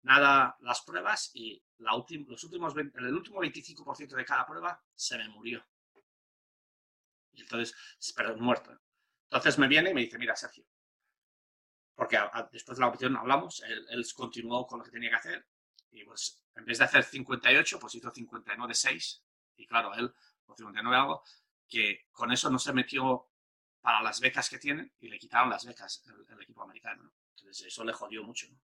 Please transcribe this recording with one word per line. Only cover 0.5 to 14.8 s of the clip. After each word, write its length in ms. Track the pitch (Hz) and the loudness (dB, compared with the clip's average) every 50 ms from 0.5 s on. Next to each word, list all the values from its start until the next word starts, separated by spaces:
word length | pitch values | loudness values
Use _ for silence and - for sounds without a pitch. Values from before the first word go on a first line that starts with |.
| - _ | 2 _
las 200 | 135 117 123 - | -4 -4 -4 -4
pruebas, 500 | - - 160 180 190 202 214 214 - - - | -4 -6 -8 -4 -2 -2 -2 -2 -4 -8 -10
y 280 | - 113 113 104 - _ _ _ | -12 -12 -12 -12 -14 _ _ _
la 160 | _ 113 113 | _ -2 0
últim-, 340 | 110 123 - - 165 151 143 | 0 0 -2 -8 -12 -14 -12
los 160 | 131 123 - - | -14 -14 -16 -16
últimos 280 | 170 170 175 175 160 | -12 -8 -6 -6 -4
vein-, 180 | 143 151 147 143 _ | -4 -4 -6 -6 _
el 180 | 127 123 123 139 | -8 -6 -4 -4
último 260 | 151 - - 208 190 | -4 -6 -8 -8 -6
veinticinco 440 | 180 147 - 147 - - 165 - - | -6 -6 -6 -10 -16 -18 -20 -18 -12
por 100 | 139 135 | -12 -12
ciento 220 | - 147 135 131 | -12 -12 -10 -10
de 80 | 127 123 | -10 -6
cada 220 | - 139 131 127 | -2 -2 -2 -2
prueba 360 | 127 156 165 165 175 180 - _ _ _ | -4 -8 -8 -8 -8 -8 -10 _ _ _
se 240 | - - - 123 117 | -10 -8 -8 -8 -8
me 100 | 110 107 | -10 -12
murió. 340 | 107 107 113 117 120 113 - _ _ _ _ _ _ _ _ _ _ _ _ _ _ _ _ _ _ _ _ _ _ _ _ _ _ _ _ _ _ _ _ _ _ | -14 -14 -10 -10 -10 -10 -12 _ _ _ _ _ _ _ _ _ _ _ _ _ _ _ _ _ _ _ _ _ _ _ _ _ _ _ _ _ _ _ _ _ _
Y 80 | - | -20
entonces, 340 | - - 120 117 117 - - - - - - _ - - - | -16 -10 -6 -6 -6 -6 -8 -16 -20 -20 -20 _ -14 -12 -6
pero 180 | - 110 110 113 113 | -4 -4 -4 -2 -2
muerto. 340 | 120 120 120 - - - - _ _ _ _ _ _ _ _ _ _ | 2 2 2 0 -2 -12 -20 _ _ _ _ _ _ _ _ _ _
Entonces 340 | _ - 131 - 156 139 147 | _ -2 2 4 4 6 6
me 100 | 139 131 | 6 6
viene 220 | 143 156 170 190 | 6 6 6 4
y 40 | 185 | 2
me 60 | 135 | 0
dice, 160 | 120 - - | -2 -2 -4
"Mira, 180 | 113 123 117 110 | -8 -4 -4 -4
Sergio", 300 | - - - - - _ _ _ _ _ _ _ _ _ _ _ _ _ _ _ _ _ _ _ _ _ _ _ _ _ _ _ | -4 -6 -12 -14 -16 _ _ _ _ _ _ _ _ _ _ _ _ _ _ _ _ _ _ _ _ _ _ _ _ _ _ _
porque 220 | - 123 - - | -4 -2 2 2
a, 140 | 107 104 104 | 2 2 0
a, 120 | - 117 117 | -4 -8 -10
después 340 | - - 113 - - 117 131 | -10 -14 -18 -14 -12 -2 0
de 20 | |
la 60 | 127 | 0
competición 280 | 123 120 123 127 127 135 113 | 0 0 0 -2 -2 0 0
hablamos, 420 | 110 123 135 - - - - - | 2 2 2 2 2 -4 -12 -14
él, 260 | - 110 113 110 - - | -10 -10 -10 -10 -10 -8
él 160 | 113 123 117 - - | -8 -8 -8 -8 -10
continuó 520 | - 107 107 - 117 110 117 120 123 127 | -10 -12 -10 -10 -10 -8 -4 -4 -4 -4
con 120 | - 123 | -6 -12
lo 60 | 120 | -14